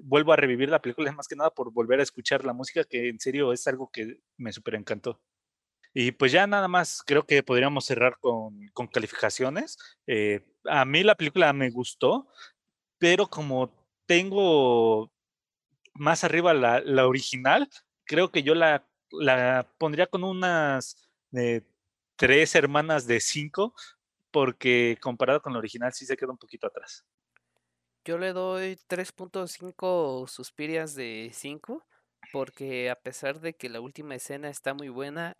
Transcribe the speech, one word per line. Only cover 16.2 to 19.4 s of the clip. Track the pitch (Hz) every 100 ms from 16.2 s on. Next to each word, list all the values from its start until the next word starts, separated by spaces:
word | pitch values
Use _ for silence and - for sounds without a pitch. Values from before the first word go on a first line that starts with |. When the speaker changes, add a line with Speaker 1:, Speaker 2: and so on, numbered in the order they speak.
Speaker 1:
arriba | 175 160 175
la, | 151 120 123
la | 143 131 127
original, | 131 - 127 131 202 277 - _ _
creo | - 151 185
que | 151
yo | 139
la, | 165 160 143 - _ _
la | 160 143 127